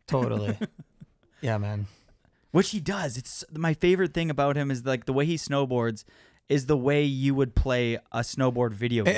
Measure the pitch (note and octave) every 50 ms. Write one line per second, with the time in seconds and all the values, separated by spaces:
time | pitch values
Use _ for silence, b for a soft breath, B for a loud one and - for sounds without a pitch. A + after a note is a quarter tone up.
0 | _ - - C3 B2 A#2+ A2 G#2+ G#2 G#2 - - A3 - _ - - _ _ -
1 | - - _ _ _ _ _ _ - B2 A2 G#2 G2+ G#2 G#2 G#2 G2+ b b b
2 | b b _ _ _ _ _ _ _ _ - E3+ F#3+ - - G#3 D3 E3+ G3+ G3+
3 | F3+ C#3+ A2 B2+ B2 - - - - - D#3 D3+ E3+ E3 D#3 - - F3+ F#3 F3+
4 | F#3+ E3 - E3+ E3 D#3+ D3 C#3 C#3+ C#3+ C#3 D3 C#3+ C#3 C3+ B2 A#2 C3+ C3 A#2+
5 | A2+ - C3 C3+ D3 D#3+ E3+ D3+ - - C#3+ C#3 C#3 B2+ B2+ B2 A#2 A#2 A2 G#2
6 | b b b b b b b b _ - C#3+ D3 C3 B2+ D#3 C3 B2 C#3 C#3+ D3
7 | D3 C#3+ C#3 C3 C3+ C#3 C#3 C3+ C3+ A#2+ - - - C3+ B2+ B2 B2 A#2 A#2 A2+
8 | - _ - A#2 A#2 - - - C3 C3 B2 B2 B2 A#2 G#2+ G2+ A#2 B2 A#2+ A#2
9 | G#2 - G3+